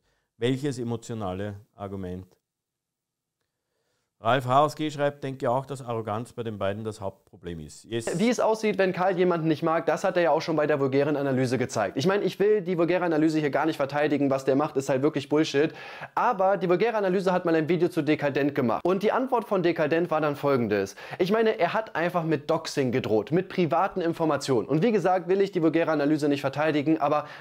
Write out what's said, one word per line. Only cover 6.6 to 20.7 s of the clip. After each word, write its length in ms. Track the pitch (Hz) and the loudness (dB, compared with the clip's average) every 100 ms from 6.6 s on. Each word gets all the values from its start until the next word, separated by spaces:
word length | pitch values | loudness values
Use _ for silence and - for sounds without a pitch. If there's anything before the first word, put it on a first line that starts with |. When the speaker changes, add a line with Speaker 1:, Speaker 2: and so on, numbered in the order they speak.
| 98 101 110 | -4 -4 -8
Speaker 1:
das 160 | 104 | -8
Hauptproblem 580 | 98 - _ 87 87 82 | -10 -10 _ -16 -12 -10
ist. 240 | 76 - | -12 -18
Yes. 340 | - 117 117 160 | -8 -6 -4 0
Speaker 2:
Wie 120 | 226 | 0
es 100 | 247 | 2
aussieht, 380 | 214 220 214 190 | 0 0 -2 0
wenn 160 | 190 | 0
Karl 220 | 175 185 180 | 0 0 2
jemanden 320 | 180 170 160 | 2 2 0
nicht 120 | 151 | 0
mag, 240 | 165 165 165 | 0 0 0
das 200 | 160 196 | 0 0
hat 100 | 180 | 2
er 80 | |
ja 80 | 165 | 2
auch 100 | 147 | 2
schon 140 | 160 156 | 0 0
bei 100 | 151 | 2
der 140 | 147 | 2
vulgären 380 | 139 139 143 143 | 2 2 2 0
Analyse 400 | 139 131 131 123 | 0 0 0 0
gezeigt. 400 | 120 117 98 - | -2 0 -2 0
Ich 100 | 165 | 0
meine, 160 | 202 | 0
ich 160 | 185 - | -2 0
will 220 | 202 214 | 2 2
die 160 | 170 170 | 0 0
vulgäre 260 | 170 180 | 0 0
Analyse 360 | 175 156 156 156 | 0 2 2 2
hier 100 | 147 | 0
gar 140 | 139 160 | 0 0
nicht 100 | 156 | 0
verteidigen, 540 | 135 147 151 143 139 | -2 0 0 2 2
was 160 | 135 135 | 2 2
der 100 | 135 | 2
macht, 220 | 147 135 | 2 -2
ist 100 | 135 | 0
halt 160 | 127 | 0
wirklich 240 | 147 151 135 | 0 -2 0
Bullshit. 460 | 147 156 139 156 - - - - - | 0 2 2 0 -2 -14 -16 -8 -2
Aber 400 | 214 202 190 196 | 0 2 2 2
die 140 | 175 | 2
vulgäre 260 | 175 226 220 | 2 2 0
Analyse 380 | 196 190 185 | 0 0 0
hat 100 | 180 | 0
mal 100 | 175 160 | 2 0
ein 120 | 151 | 2
Video 220 | 175 170 | 0 2
zu 120 | 165 | 0
Dekadent 540 | 147 151 147 139 143 143 | 0 0 0 0 0 0
gemacht. 280 | 123 98 175 | 0 0 0
Und 180 | 190 | 0
die 80 | 208 | 0
Antwort 360 | 220 262 240 214 | 0 0 -2 0
von 140 | 196 | 0
Dekadent 480 | 175 165 151 165 175 | 0 0 0 0 0
war 120 | 156 | 0
dann 160 | 151 143 | 0 0
folgendes. 580 | 143 135 113 | 0 2 2